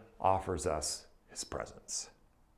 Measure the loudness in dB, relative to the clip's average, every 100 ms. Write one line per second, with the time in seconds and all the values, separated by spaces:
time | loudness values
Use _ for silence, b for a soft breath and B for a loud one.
0 | B B 4 4 4 0 2 0 0 -4
1 | -10 -20 _ -10 -6 -4 -6 -10 -8 -8
2 | -8 -14 -20 _ -20